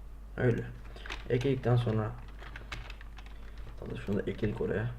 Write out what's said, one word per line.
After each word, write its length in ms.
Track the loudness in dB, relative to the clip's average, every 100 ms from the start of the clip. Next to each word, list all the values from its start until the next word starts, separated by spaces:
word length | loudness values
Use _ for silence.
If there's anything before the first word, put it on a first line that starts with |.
| -10 -12 -8 4
Öyle. 280 | 4 4 0 -8 -10 -10 -8 -6 0
Ekledikten 460 | 4 4 4 6 6
sonra, 340 | 6 2 0 -4 -10 -10 -10 -10 -8 -8 -8 -10 -10 -10 -10 -10 -10 -8 -10 -8 -6 -4 0
şunu 100 | 2
da 140 | 2
ekledik 300 | 0 0 2
oraya. 300 | 2 2 0